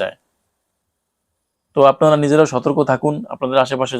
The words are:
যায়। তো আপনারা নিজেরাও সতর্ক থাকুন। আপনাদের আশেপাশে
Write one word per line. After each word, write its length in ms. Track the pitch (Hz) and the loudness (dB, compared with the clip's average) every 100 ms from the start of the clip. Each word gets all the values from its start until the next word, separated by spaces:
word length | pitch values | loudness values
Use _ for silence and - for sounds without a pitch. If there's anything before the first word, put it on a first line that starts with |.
যায়। 140 | 95 - _ _ _ _ _ _ _ _ _ _ _ _ _ _ _ - | -8 -10 _ _ _ _ _ _ _ _ _ _ _ _ _ _ _ 2
তো 40 | 139 | 4
আপনারা 240 | 131 156 151 | 4 2 2
নিজেরাও 240 | 147 151 156 | 2 2 2
সতর্ক 240 | 127 143 143 | 0 -2 -2
থাকুন। 300 | 143 131 147 - - | 0 0 -2 -6 -10
আপনাদের 240 | - 131 135 127 | -8 -2 0 0
আশেপাশে 300 | 131 127 | -2 -4